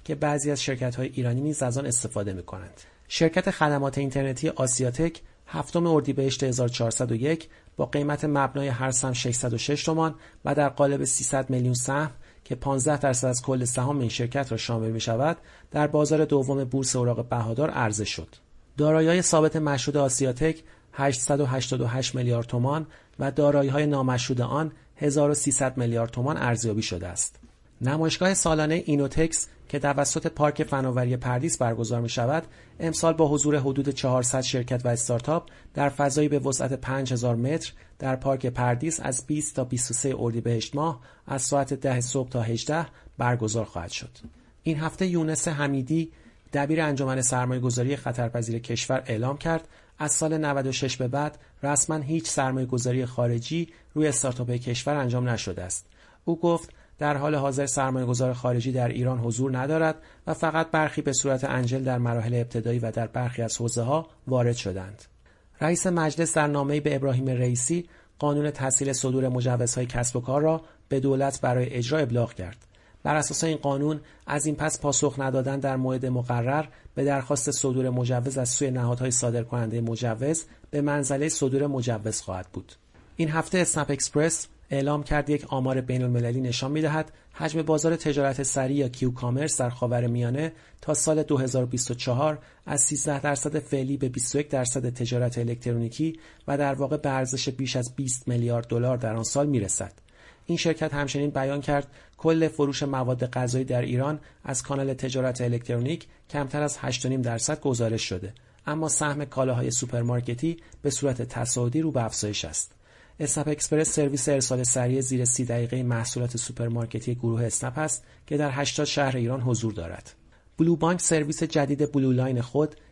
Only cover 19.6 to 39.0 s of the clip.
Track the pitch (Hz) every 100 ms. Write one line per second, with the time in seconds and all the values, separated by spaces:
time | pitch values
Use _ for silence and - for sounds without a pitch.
19.6 | 151 139 135 147 139 131 135 123 156 160
20.6 | - - _ - 139 131 - 143 139 131
21.6 | 123 131 123 127 127 131 123 117 117 123
22.6 | 127 151 151 - - - 135 131 143 143
23.6 | 139 135 151 143 131 127 - 127 120 135
24.6 | 160 - - - 147 143 147 147 - 139
25.6 | 131 127 120 117 117 123 127 160 123 117
26.6 | 117 104 110 90 90 90 - - - -
27.6 | - - 123 147 160 - 185 190 170 156
28.6 | 151 160 - 147 139 156 160 - - -
29.6 | - 147 143 143 139 160 156 - 147 147
30.6 | 151 135 131 123 123 123 127 123 160 -
31.6 | 120 113 113 120 117 - 120 156 - -
32.6 | - - 165 160 165 160 156 147 147 147
33.6 | 135 135 139 135 135 127 123 131 127 131
34.6 | 120 123 123 120 - 120 120 165 - -
35.6 | - - 143 127 143 139 147 143 131 135
36.6 | 127 127 - 135 131 123 123 117 123 165
37.6 | - - - - 135 127 135 135 127 123
38.6 | 123 123 160 160